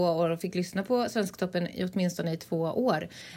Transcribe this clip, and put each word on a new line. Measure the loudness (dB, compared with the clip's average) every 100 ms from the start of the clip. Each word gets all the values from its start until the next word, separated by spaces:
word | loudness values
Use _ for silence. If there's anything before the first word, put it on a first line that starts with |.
år | 4 4 2
och | 2
fick | -2 -2
lyssna | -2 -2
på | 0 2 2
Svensktoppen | 0 -2 -2 -2 0 -2
i | -2 -2
åtminstone | 2 0 0 -2
i | -4
två | -4 -2
år. | 0 2 2 2 -2 -12 -16